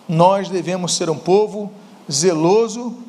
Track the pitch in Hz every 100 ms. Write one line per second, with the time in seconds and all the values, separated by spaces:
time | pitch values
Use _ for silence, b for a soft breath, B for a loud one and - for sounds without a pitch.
0 | - 160 180 196 185 185 156 185 170 -
1 | 196 151 - 196 208 202 208 B B B
2 | - 135 180 160 180 208 226 220 240 -